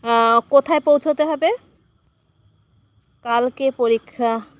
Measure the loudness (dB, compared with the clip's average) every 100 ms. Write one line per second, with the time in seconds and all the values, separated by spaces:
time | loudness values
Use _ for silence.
0 | 0 0 2 2 4 2 2 -2 2 0
1 | 0 -2 -2 -2 -2 -4 _ _ _ _
2 | _ _ _ _ _ _ _ _ _ _
3 | _ _ -4 -2 -2 -2 -6 -2 -2 -2
4 | -4 -6 -4 -4 -8